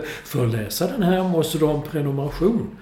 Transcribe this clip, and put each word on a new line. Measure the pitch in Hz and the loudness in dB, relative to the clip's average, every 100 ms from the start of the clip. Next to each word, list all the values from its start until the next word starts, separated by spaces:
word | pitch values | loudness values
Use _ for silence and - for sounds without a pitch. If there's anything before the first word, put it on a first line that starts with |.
| 151 - | -2 -8
för | - 139 120 | -6 0 0
att | |
läsa | 113 107 - 160 | 0 -4 -2 -2
den | 277 | 2
här | 180 185 | 2 4
måste | 185 170 156 151 | 2 2 0 2
du | 151 | 2
ha | 151 | 2
en | |
prenumeration. | 147 160 139 139 143 - 180 233 - - | -2 -2 -2 -2 -4 0 2 2 -2 -10